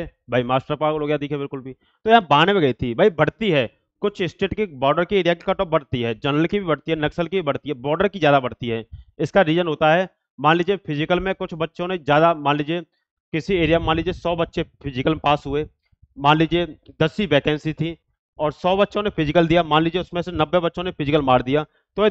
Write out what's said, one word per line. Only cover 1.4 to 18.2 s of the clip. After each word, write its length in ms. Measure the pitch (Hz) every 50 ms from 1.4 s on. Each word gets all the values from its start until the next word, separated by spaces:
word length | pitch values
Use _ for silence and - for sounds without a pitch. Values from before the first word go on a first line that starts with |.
| 139 - - 135
भी। 120 | 123 131 127
तो 380 | _ _ _ _ _ - 220
यहाँ 160 | 226 233 180 147
बानवे 300 | 147 147 160 190 202 196
गई 120 | 156 131 120
थी 200 | - 131 123 113
भाई, 160 | 127 190 214 170
बढ़ती 380 | 143 156 151 - - 226 202
है, 200 | 160 139 120 - _ _ _ _ _ - -
कुछ 200 | 208 202 - 190
स्टेट 300 | 160 - - 196 185 -
की 100 | - 214 185 147 127
बॉर्डर 260 | 135 139 151 165 175
के 140 | - 202 196
एरिया 160 | 175 170 170
की 100 | 170 -
कट 160 | 196 185 -
ऑफ 80 | 196 165
बढ़ती 320 | 156 160 139 - - 123 117
है, 120 | 117 113
जनरल 300 | 107 - 139 139 151 165
की 120 | 180 208 208
भी 60 | 196
बढ़ती 240 | 170 151 135 - 160
है, 80 | 160 156
नक्सल 280 | 151 151 - - 170
की 100 | 156 185
भी 60 | 190 170
बढ़ती 260 | 147 135 131 - 139
है, 60 | 147
बॉर्डर 320 | 120 120 143 156 165 196 202
की 100 | - 196
ज़्यादा 220 | 151 147 143 139
बढ़ती 280 | 127 120 117 - 127 117
है। 160 | 113 113 107 _ - - - _ _ -
इसका 240 | 160 147 - 202 185
रीज़न 240 | 156 160 175 180
होता 260 | 165 147 - 160 156 160
है 160 | 180 190 175 _ _ _ _ _ -
मान 180 | 135 151 165
लीजिए 200 | 175 175 175 202 180
फिजिकल 420 | _ - 151 143 156 156 180 180
में 140 | 185 190 185
कुछ 200 | - 190 170 180
बच्चों 320 | 156 165 160 _ - 175 180
ने 100 | 190 180
ज़्यादा, 340 | 143 139 143 151 160 170 170
मान 200 | 151 143 143 147
लीजिए 240 | 147 147 143 165 175 165 _ _ _ _ _ _ _ _ _ -
किसी 220 | - - - 202
एरिया 220 | 175 165 151 165 165
में 80 | -
मान 100 | 160 160
लीजिए 160 | 165 160 180 175
सौ 220 | - - 170 175
बच्चे 260 | 165 165 - - 175 156 - _ _ -
फिजिकल 280 | 143 131 123 135 165
में 100 | 156 151
पास 260 | - 143 147 147 -
हुए, 200 | 143 139 147 156 - _ _ _ _ _ _ _ _ _
मान 220 | 135 139 143 151 156
लीजिए 280 | 160 156 165 175 175 160 143 - _ - 139 -
दस 160 | 156 156 - -
ही 80 | 214 156
वैकेंसी 440 | 147 139 - 156 151 151 - 160 151
थी 220 | - 156 165 165 - _ _ _ _